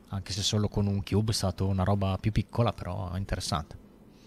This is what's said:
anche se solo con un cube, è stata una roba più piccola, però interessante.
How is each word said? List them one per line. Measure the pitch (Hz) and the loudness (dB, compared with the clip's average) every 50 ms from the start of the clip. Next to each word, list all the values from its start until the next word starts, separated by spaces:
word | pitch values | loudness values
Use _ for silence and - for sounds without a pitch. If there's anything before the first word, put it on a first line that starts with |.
| - - | -12 -8
anche | 95 95 92 - 95 | -6 -6 -6 -4 -4
se | 104 95 | -2 0
solo | - - 107 104 101 | 2 2 2 2 2
con | - 107 101 | 2 0 2
un | 101 98 98 95 | 2 2 0 0
cube, | - - 98 110 110 107 | 0 2 2 2 2 0
è | |
stata | - - 95 - - 95 | 0 0 0 0 0 0
una | 95 98 95 92 | 2 2 2 2
roba | 95 101 101 98 95 95 - | 2 2 2 2 0 0 0
più | - 110 - | 0 0 0
piccola, | 104 - - - - 120 107 - | 0 0 0 0 0 0 0 0
però | - - 87 92 101 98 90 90 | -2 -6 -8 -6 -6 -6 -4 -4
interessante. | 95 98 - - 87 - - - 73 - - - - - - - - - - - - - | -4 -4 -2 -4 -4 -2 -2 -2 -2 -2 -4 -12 -18 -20 -20 -20 -20 -20 -20 -20 -20 -20